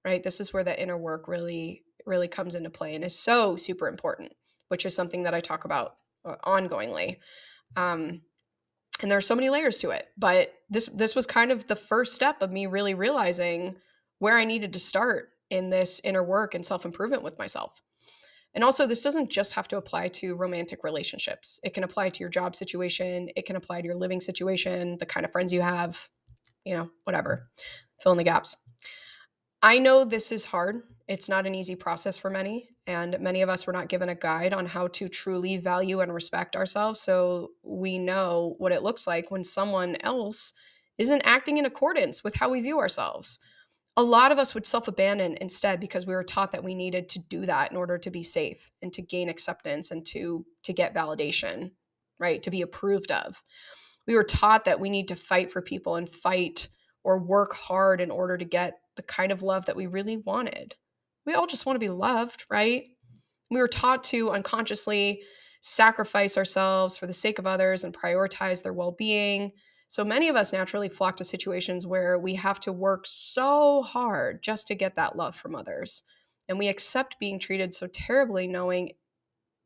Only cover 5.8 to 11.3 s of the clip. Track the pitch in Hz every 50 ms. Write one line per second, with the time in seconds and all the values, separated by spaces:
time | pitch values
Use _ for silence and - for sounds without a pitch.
5.8 | 117 - - _ _ _ _ _ - 165 - - - 180 190 196 185 175 - 98
6.8 | 107 120 98 78 90 - 185 - - - - - - - - _ _ _ - 185
7.8 | 180 180 170 165 160 156 175 170 - _ _ _ _ _ _ _ _ _ _ _
8.8 | _ - - - - 196 202 202 190 - 233 240 262 262 277 294 320 262 214 -
9.8 | - 160 92 - - - - 202 208 190 180 185 - - - _ _ - 202 226
10.8 | 226 - - 196 220 220 - 262 240 -